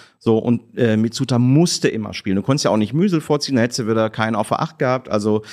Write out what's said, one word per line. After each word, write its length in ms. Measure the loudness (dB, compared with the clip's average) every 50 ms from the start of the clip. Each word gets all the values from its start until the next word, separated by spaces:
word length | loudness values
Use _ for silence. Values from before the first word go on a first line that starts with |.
| -20 _ _ _
So, 200 | _ 2 2 2
und, 240 | 2 2 0 0 -2 -6 -2
äh, 200 | 0 2 2 2
Mitsuta 420 | 2 0 0 -2 -4 -4 0 2 2
musste 500 | 4 4 4 4 4 2 0 0 -2 -2
immer 240 | -2 -2 -6 -8 -10
spielen. 240 | -10 -6 -4 -4
Du 60 | -2 0
konntest 220 | 0 -2 0 0
ja 60 | 0 2
auch 40 |
nicht 160 | 2 0 0 0
Müsel 280 | 0 0 2 0 -2
vorziehen, 340 | 0 0 -2 -2 -2 -2 0
da 60 | 0 0
hättest 160 | 0 -2 -4
du 60 | -4 -2
wieder 220 | 0 0 0 -2
keinen 240 | -2 -2 -2 -2 -2
auf 140 | -2 -2 -2
der 120 | -2 -2
Acht 180 | -4 -6 -4 -4
gehabt. 280 | -2 -2 -2 -2 -4 -4
Also 340 | -4 -2 0 0 0 -2 -2 -6